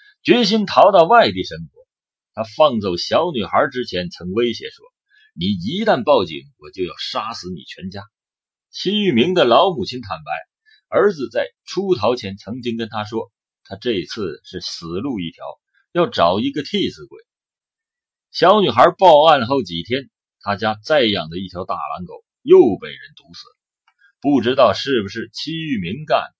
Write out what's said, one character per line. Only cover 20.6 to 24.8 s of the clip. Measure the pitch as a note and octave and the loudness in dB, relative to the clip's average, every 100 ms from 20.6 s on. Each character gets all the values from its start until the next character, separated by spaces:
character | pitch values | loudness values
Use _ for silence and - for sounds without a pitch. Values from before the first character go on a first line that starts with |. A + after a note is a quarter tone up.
| A2 A2 | -4 -4
再 | - D3+ | 0 2
养 | A2+ F#2+ D#2+ | 2 0 -4
的 | E2+ | -8
一 | F#2 | -10
条 | F2 F#2+ | -10 -8
大 | F2 | -8
狼 | C#2+ E2 F2 | -8 -10 -12
狗 | C#2+ _ _ | -16 _ _
又 | C3 F#3 C3+ E2 | 4 6 6 2
被 | D#2 | -6
人 | C2+ - _ | -16 -20 _
毒 | - | -20
死 | F2 - | -20 -20
了， | _ _ _ _ _ _ _ | _ _ _ _ _ _ _
不 | C#3+ C#3 | 0 2
知 | A2 C3+ | 2 4
道 | A#2 | 4
是 | F#2+ | 4